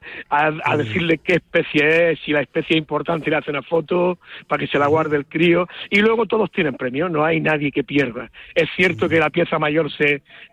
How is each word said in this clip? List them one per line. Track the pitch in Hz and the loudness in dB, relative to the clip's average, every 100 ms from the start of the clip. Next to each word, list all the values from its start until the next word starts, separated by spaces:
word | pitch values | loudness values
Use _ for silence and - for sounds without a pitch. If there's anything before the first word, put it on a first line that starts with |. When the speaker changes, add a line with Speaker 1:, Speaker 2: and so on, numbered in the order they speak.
| - - - | -12 -18 -4
Speaker 1:
a, | 147 156 | 0 0
a | 156 147 151 | -2 -2 -2
Speaker 2:
Mm. | |
Speaker 1:
decirle | 110 180 170 160 | -2 -2 0 -2
qué | - 170 | 0 -2
especie | - 170 170 151 147 165 170 | 0 -2 0 0 2 4 2
es, | 151 - | 0 -2
si | |
la | 147 | -2
especie | 131 165 - 160 | -2 -4 0 -2
es | |
importante, | 151 151 147 165 143 | 0 -4 -2 -4 -2
le | 151 | -2
hace | 156 | -2
una | 143 | -8
foto | - 165 156 180 180 180 - - - | -2 -4 0 0 0 -2 -12 -20 -6
para | 147 | -4
que | 143 | -2
se | 147 | 0
la | 143 | 2
guarde | 160 156 147 | 2 2 -2
el | 143 | -2
crío, | 160 170 170 175 - - | 0 2 2 0 -8 -2
y | 202 | 2
luego | 214 226 208 | 4 2 0
todos | 220 185 | 0 0
tienen | - 151 | 0 -2
premio, | 120 127 131 180 | -2 -4 -2 -2
no | 151 | 0
hay | 156 160 | 0 0
nadie | 151 156 143 | 0 0 0
que | 143 127 | -2 0
pierda. | 143 127 117 113 - - | 0 0 -4 -14 -18 -4
Es | 175 156 - | -2 0 2
cierto | 180 160 170 | 0 2 0
Speaker 2:
Mm. | |
Speaker 1:
que | 160 | 2
la | 151 | 2
pieza | 170 165 160 | 0 -2 0
mayor | 151 156 147 | 0 0 -2
se, | - 147 139 - - - | 0 0 0 -6 -20 -20